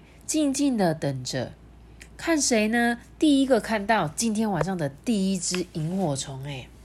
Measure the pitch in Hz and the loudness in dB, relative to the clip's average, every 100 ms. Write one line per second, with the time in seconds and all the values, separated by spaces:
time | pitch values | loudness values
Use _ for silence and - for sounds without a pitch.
0 | - - - 311 285 269 285 233 180 156 | -16 -14 -4 0 0 2 0 2 2 2
1 | 147 131 123 135 113 - - - - - | -2 -4 -6 -6 -8 -12 -20 -20 -20 -20
2 | - - - 320 - 226 214 240 233 233 | -20 -8 -2 0 2 2 2 2 0 -2
3 | - - 311 269 269 233 - 220 196 220 | -8 0 4 4 4 2 2 -2 2 2
4 | 151 - 233 214 220 175 175 185 143 - | 0 -2 -2 0 0 0 -2 -2 -4 -4
5 | - 214 190 190 - 185 - 170 156 190 | -2 0 0 0 -2 -4 -4 -6 -4 -2
6 | 175 135 - 135 143 131 120 - | -2 -2 -6 -10 -10 -12 -14 -20